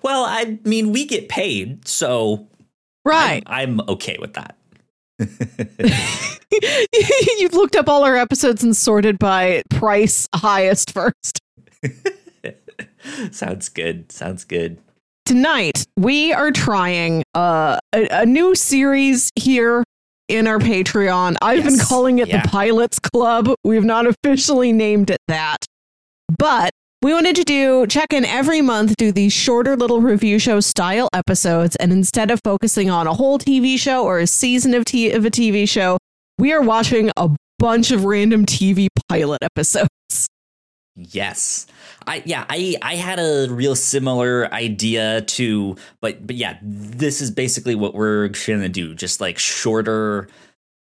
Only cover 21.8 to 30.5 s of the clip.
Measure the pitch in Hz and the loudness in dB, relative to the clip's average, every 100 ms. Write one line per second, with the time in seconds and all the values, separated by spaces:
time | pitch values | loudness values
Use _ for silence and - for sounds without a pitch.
21.8 | - 254 254 247 233 202 - 196 214 226 | 2 2 2 2 2 0 0 0 2 2
22.8 | 240 - - 240 233 233 226 254 208 220 | 0 -2 -2 0 2 2 0 0 0 2
23.8 | 220 226 240 - 285 269 294 262 247 220 | 2 2 0 0 0 0 2 2 2 2
24.8 | 214 208 196 185 - 156 156 151 - _ | 2 0 0 -2 -4 -4 -4 -6 -10 _
25.8 | _ _ _ _ - 165 302 240 180 - | _ _ _ _ -4 0 2 2 0 -4
26.8 | _ _ 269 330 359 349 311 277 269 262 | _ _ 0 2 4 2 2 2 4 4
27.8 | 208 285 311 294 233 247 277 311 262 214 | 2 0 0 0 0 0 0 2 2 2
28.8 | 214 208 214 196 202 - 262 240 254 262 | 2 2 2 2 2 2 2 2 2 2
29.8 | 240 233 240 208 214 214 247 | 2 2 4 2 2 2 2